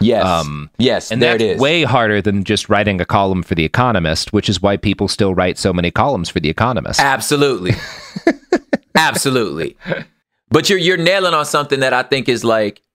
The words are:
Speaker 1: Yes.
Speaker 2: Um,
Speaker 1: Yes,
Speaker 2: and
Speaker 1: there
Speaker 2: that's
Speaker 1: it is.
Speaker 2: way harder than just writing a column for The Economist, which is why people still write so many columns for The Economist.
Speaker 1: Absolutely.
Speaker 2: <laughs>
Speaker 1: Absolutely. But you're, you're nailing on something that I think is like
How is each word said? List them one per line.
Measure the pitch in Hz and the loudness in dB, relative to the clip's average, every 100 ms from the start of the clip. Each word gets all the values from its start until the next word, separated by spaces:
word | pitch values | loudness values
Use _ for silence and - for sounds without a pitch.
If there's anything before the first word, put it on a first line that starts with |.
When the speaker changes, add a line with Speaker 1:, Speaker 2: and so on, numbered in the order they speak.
Speaker 1:
Yes. | 107 110 92 | 0 2 2
Speaker 2:
Um, | 82 73 73 73 - | 0 -2 -8 -12 -2
Speaker 1:
Yes, | 120 101 - | 0 0 -4
Speaker 2:
and | 113 | 0
Speaker 1:
there | 165 214 | 0 2
Speaker 2:
that's | |
Speaker 1:
it | 110 | 0
is. | 107 | 2
Speaker 2:
way | 139 170 | 2 2
harder | 131 127 110 104 | 2 2 2 0
than | 104 101 | 0 -2
just | 92 104 - | 0 -2 0
writing | 104 104 92 | 0 2 0
a | 87 | 0
column | 104 98 92 | 2 2 0
for | 80 82 | -2 -2
The | |
Economist, | 78 - 123 98 80 80 - | 0 0 0 0 0 -2 0
which | 104 107 | 0 0
is | 87 | 0
why | 101 101 | 0 0
people | 107 95 101 | -2 -2 -2
still | - 98 | 0 0
write | 92 90 - | 2 0 0
so | 98 | -2
many | 87 85 | 0 0
columns | - 131 113 82 | 0 0 0 -4
for | 92 | -2
The | 73 | -2
Economist. | - 113 110 - - | 0 -2 -2 -4 0
Speaker 1:
Absolutely. | 139 131 - 143 143 107 90 - - - - - - | 0 0 0 0 2 0 -2 -4 -6 -16 -16 -2 -2
Speaker 2:
<laughs> | - - - - - _ 156 | -2 -4 -4 -2 -6 _ 0
Speaker 1:
Absolutely. | 156 117 139 127 101 76 76 - 185 - - _ _ _ - | 0 0 0 0 -2 -4 -8 -10 -10 -10 -10 _ _ _ 0
But | 160 127 | 0 2
you're, | 190 | 2
you're | 170 180 | 2 2
nailing | 170 196 180 156 | 2 2 2 0
on | 143 | 0
something | 151 143 135 | -2 -2 0
that | 131 | 2
I | 127 | 0
think | 131 135 123 | 0 -2 0
is | 117 | 0
like | 113 113 104 - _ | 2 2 0 -6 _